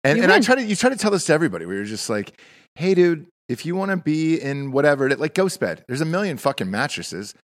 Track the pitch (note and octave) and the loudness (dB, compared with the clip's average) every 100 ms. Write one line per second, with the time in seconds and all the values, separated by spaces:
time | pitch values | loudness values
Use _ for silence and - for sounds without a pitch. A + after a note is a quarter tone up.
0 | C3+ A3+ F3+ G3 A#3 C4 A3 G3 B3+ B3+ | 2 4 6 4 4 2 2 0 0 2
1 | G#3 G3+ - D#3 D#3+ F2 E2+ G2 G#2 G#2+ | 0 0 2 2 2 -4 -6 -8 -6 -8
2 | - G#2+ G2 _ - _ _ - F3+ F3+ | -4 -4 -6 _ -20 _ _ -4 2 4
3 | F3 E3 C3+ _ - B2 D#3+ F3+ G3 F#3 | 4 2 -8 _ -10 -8 -4 -4 -2 -2
4 | D#3 D#3 D#3+ D#3+ G#3 C#3+ C#3 C3 D3 C#3+ | -2 0 0 0 -2 -6 -2 2 2 4
5 | C3+ C#3+ D#3 - F#3+ - G2 D#2+ - B2+ | 2 0 -2 0 0 0 -4 -4 -8 -4
6 | D#3+ F3 G3+ C3 C#3 C3+ F#2+ G#2 C#3+ - | -2 -2 -4 -2 -2 -2 -4 -2 -4 -6
7 | E2+ E2 G#2 - | -10 -12 -12 -18